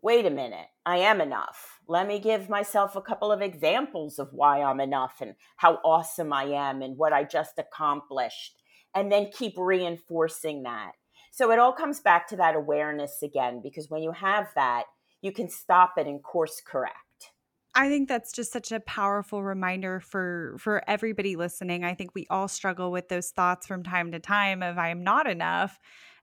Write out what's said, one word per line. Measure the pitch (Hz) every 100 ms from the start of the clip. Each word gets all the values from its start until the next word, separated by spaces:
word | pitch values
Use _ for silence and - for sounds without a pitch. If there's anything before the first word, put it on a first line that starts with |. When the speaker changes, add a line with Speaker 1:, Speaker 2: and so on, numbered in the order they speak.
Speaker 1:
Wait | 202 233 202
a |
minute, | 139 127 92 82 _
I | - 180
am | 190 214
enough. | 151 120 - - - - _
Let | 170 196
me | 208
give | 214 220 190
myself | 202 208 214 196
a | 196
couple | 190 226 208
of | 208
examples | 202 170 156 208 285 185 151 -
of | 139
why | 135 143 143
I'm | 143 131
enough | 135 139 131 -
and | 120 92 _ _
how | 175 170
awesome | 160 160 165 - 160
I | 139
am | 139 143 139 135
and | 131 131
what | 156
I | 143
just | 147 160 156 -
accomplished, | 151 - 151 143 - 135 120 - - _ _ _ _
and | 190 202
then | 202 202
keep | - 233 180
reinforcing | 180 190 175 170 _ 165 160 - 160 147
that. | 127 117 98 - _ _ _
So | - 240
it | 226
all | 247
comes | 262 311 294
back | 208 170 -
to | 190
that | 170
awareness | 156 147 147 151 151 143 -
again, | 147 139 123 120
because | 117 139 151
when | 156
you | 160
have | 170 190 208 202
that, | - 131 120 - _ _ _
you | 196
can | 196 180
stop | - - 180 180 -
it | 170
and | 143
course | 143 180 156 -
correct. | - 139 113 - _ _ - _ _ _ _
Speaker 2:
I | 233 277
think | 285 269
that's | 247 240
just | - 233
such | 247 -
a | 220
powerful | 220 - 196 202 202 208
reminder | 196 196 180 185 190 185
for, | - 196 180 175 160 -
for | - 208 -
everybody | 208 220 214 196
listening. | 170 175 - 185 175
I | 175
think | 180 180
we | 196 -
all | 185 196
struggle | - 196 180 180
with | 180 180
those | 180 175
thoughts | - 180 185 -
from | 190
time | 175 180 170
to | 165
time | - 208 202 185
of, | 180 175
"I'm | 170 175
not | 180 240 294
enough." | 175 170 170 185 - _ - - -